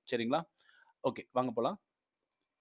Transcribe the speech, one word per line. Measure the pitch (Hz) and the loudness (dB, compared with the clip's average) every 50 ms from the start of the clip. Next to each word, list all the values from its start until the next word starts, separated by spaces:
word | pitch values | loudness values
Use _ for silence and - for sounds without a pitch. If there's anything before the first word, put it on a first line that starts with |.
| _ - | _ -2
சரிங்களா? | - 117 117 117 135 160 170 - _ _ _ - - - - _ _ _ - | -2 0 0 0 0 0 -2 -6 _ _ _ -20 -20 -20 -20 _ _ _ -2
ஓகே, | 131 120 - - - | -2 -2 -2 -6 -2
வாங்க | - 127 127 127 | 0 0 0 2
போலாம். | 113 117 117 139 202 - _ _ _ _ _ _ _ _ _ _ _ _ _ _ _ _ | 0 0 0 0 -2 -4 _ _ _ _ _ _ _ _ _ _ _ _ _ _ _ _